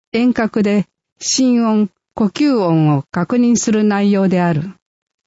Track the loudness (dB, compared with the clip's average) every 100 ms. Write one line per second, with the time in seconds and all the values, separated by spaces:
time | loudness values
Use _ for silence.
0 | _ -2 0 0 -2 0 0 0 -4 _
1 | _ -14 -6 -2 0 0 0 0 -2 _
2 | _ -4 -4 0 0 0 2 2 2 0
3 | -2 -6 -2 0 2 0 0 0 0 0
4 | 0 2 0 0 0 -2 -6 -12 _ _
5 | _ _